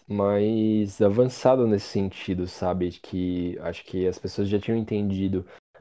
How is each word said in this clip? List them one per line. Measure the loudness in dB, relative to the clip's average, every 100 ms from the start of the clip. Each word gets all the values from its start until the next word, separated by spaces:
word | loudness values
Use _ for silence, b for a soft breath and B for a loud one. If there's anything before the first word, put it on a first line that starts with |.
| -6
mais | -2 0 2 2 2 2 2 0 2
avançado | 4 6 2 2 2 4 4
nesse | 2 0
sentido, | -2 -4 -4 -4 -4 -4
sabe? | -4 -2 0 -2
Que | -4 -8 -4 -2 -2 -4 -6
acho | -8 -8
que | -8 -2 -2
as | -2
pessoas | -6 -4 0
já | 0
tinham | 0 -2
entendido, | -2 -2 -2 0 0 -2 -6 B _ b